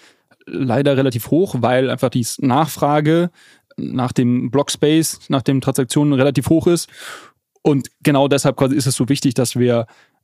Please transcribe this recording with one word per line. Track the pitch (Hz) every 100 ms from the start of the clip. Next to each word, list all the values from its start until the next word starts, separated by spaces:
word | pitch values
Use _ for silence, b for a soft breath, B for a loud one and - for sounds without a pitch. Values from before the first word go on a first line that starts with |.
| b b b b -
leider | - 135 117 143 135
relativ | 135 117 -
hoch, | 147 190 127
weil | 117 127 131
einfach | 123 131
die | 131 113 -
Nachfrage | 139 127 156 - 143 151 151 165 175 - b b b -
nach | - 85 123
dem | - 120 123 123
Blockspace, | 127 143 - 151 156 156 - -
nach | 139
den | 127 135
Transaktionen | 139 131 127 - 147
relativ | 139 139 139 127
hoch | 165 175
ist. | 170 - B B B B B _ _
Und | 160 143 117 _
genau | - 139 139
deshalb | 143 147 127
quasi | 135 143
ist | 131
es |
so | - 120
wichtig, | 139 143
dass | 131 123 120
wir | 123 117 113 b b b